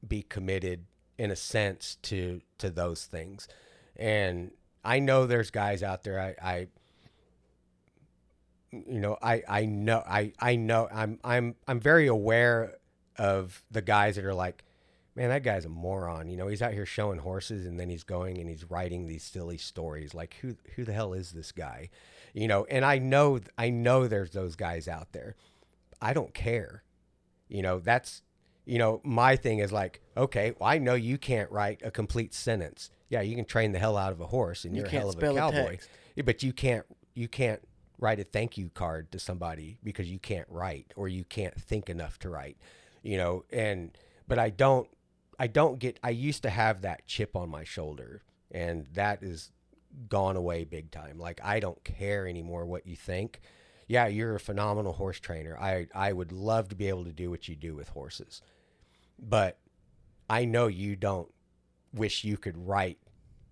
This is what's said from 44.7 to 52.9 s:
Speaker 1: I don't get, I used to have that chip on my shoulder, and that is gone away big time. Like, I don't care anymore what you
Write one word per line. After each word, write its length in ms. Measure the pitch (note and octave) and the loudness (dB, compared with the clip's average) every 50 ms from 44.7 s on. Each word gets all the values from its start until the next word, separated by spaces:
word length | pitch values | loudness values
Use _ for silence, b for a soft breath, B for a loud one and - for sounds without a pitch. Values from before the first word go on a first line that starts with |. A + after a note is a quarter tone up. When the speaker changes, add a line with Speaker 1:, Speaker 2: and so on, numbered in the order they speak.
| C3+ B2+ A#2+ - _ _ _ _ _ _ _ _ _ - | 6 6 2 -2 _ _ _ _ _ _ _ _ _ -4
Speaker 1:
I 80 | C3 | -2
don't 320 | A#2 G#2+ D3 D3+ D#3+ B2+ B2+ | 0 4 6 6 4 4 2
get, 200 | B2 B2+ A#2 - - | -4 -4 -4 -4 -2
I 80 | B2 | -2
used 320 | A#2+ A#2 C3 D3 C#3+ - - | -2 0 0 -2 -2 -2 -2
to 60 | B2 | -2
have 320 | F#2+ A2 A2+ A2 A2 F#2 F#2+ | 2 4 4 4 4 2 -2
that 240 | F#2+ E2 - - | -6 -6 -6 -8
chip 300 | - - - G#2+ - - | -8 -4 -4 -4 -2 -4
on 120 | F#2 F2 E2 | -4 -6 -6
my 160 | D#2 D2+ D#2 | -8 -10 -10
shoulder, 580 | - - - E2 D#2 D2+ C#2 A#1+ A#1 C#2+ - - _ _ _ _ - | -10 -8 -8 -6 -6 -8 -10 -12 -14 -16 -18 -20 _ _ _ _ -10
and 360 | - E2+ F2 F2 E2+ E2 D2+ C2+ D2+ | -8 -4 -2 -2 -2 -4 -6 -6 -2
that 280 | F#2 G2+ G#2 G2+ G2 F#2 | 0 0 0 0 -2 -6
is 280 | F#2+ F2 D#2+ - - _ _ _ _ _ _ _ _ - C#3+ B2 G#2 | -8 -10 -10 -12 -16 _ _ _ _ _ _ _ _ -18 -16 -6 -2
gone 280 | - G2+ G2 F#2+ F#2+ | 0 2 2 2 2
away 280 | F#2 F2 F2 E2+ E2+ E2+ | 0 0 0 -2 -2 -4
big 260 | D2+ E2 D#2+ D#2 D#2+ | -6 -8 -12 -12 -12
time. 280 | - E2 D#2 D2 D2 E2 | -14 -14 -14 -14 -12 -12
Like, 220 | E2+ F2 E2+ - - | -10 -10 -10 -6 -2
I 160 | G2 G#2 A2 | 0 0 0
don't 220 | G2+ F#2+ E2+ - - | 0 -2 -6 -8 -10
care 420 | - - - G2 G2+ G2+ G2+ F#2+ | -10 -8 -6 -4 -2 -2 -2 -2
anymore 380 | F#2 F2 F2 E2 E2+ F2 F2 E2+ | -4 -6 -6 -8 -6 -6 -6 -6
what 200 | E2+ F2+ F2+ - | -6 -8 -8 -10
you 100 | F#2 | -12